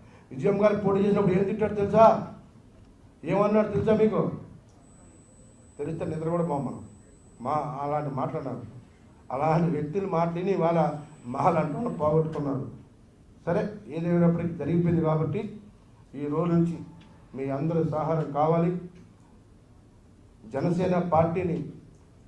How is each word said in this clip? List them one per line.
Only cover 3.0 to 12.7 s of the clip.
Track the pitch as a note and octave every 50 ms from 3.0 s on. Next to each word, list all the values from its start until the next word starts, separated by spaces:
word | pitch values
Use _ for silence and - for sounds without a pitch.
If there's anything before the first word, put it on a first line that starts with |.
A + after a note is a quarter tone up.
| - - - - -
ఏమన్నాడు | D#3 F#3 G3 G#3 G#3 G#3+ G#3+ G#3 G#3
తెలుసా | G3+ G3+ - A3 A3
మీకు? | G#3+ A3 G#3 F#3 D#3+ - - - - - - - - - - - - - - - - - - - - - - - - - - - - - - - -
తెలిస్తే | D3 E3 D#3+ - F3+
నిద్ర | E3 D#3 D#3+ D#3+ D#3+
కూడా | F3 E3+ E3
పోం | - C#3+ C#3 A#2+
మనం. | A2 G#2+ - - - - - - - - - - - - -
మా | A#2 C3 D3+ D3+ C#3 B2+ - C#3
అలాంటి | C#3+ C#3+ D3 D3+ D3 C#3 -
మాట్లాడినారు. | C#3+ C#3+ - D#3 D#3 C#3 B2+ A#2 - A2+ - - - - - - - - - - - - -
అలాంటి | B2 C3+ D3+ D#3+ E3 E3 E3+ - C#3+ D3+
వ్యక్తులు | D3+ D3 E3 G3 F#3+ F3
మాట్లాడి | E3+ D#3+ E3+ E3+ E3+ F3 F#3 G3
ఇవాళ | F#3 E3+ E3 E3+ E3+ E3 D3+ D3 D3 - - - - - -
మాలాంటి | A#2+ B2+ C#3 F3+ F#3 E3 D#3+ D3 D3 C#3
వాళ్ళు | - A#3+ B3
పోగొట్టుకున్నారు. | - - D3+ D3+ D#3+ D#3+ D#3 - - C#3+ D3 C#3 C3 C3 A#2+ A2+